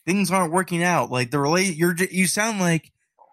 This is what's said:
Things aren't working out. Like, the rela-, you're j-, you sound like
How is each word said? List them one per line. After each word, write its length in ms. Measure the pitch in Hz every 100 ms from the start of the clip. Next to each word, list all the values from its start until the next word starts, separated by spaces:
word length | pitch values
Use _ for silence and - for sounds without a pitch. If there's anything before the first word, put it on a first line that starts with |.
| -
Things 260 | 202 180
aren't 200 | 190 170
working 320 | 180 175 170
out. 260 | 175 165 117
Like, 220 | 127 123
the 60 | 147
rela-, 360 | 143 175 190
you're 200 | 156 175
j-, 160 | 170 185
you 160 | 185 185
sound 320 | 208 220 208
like 320 | 175 165 - _ _ _ _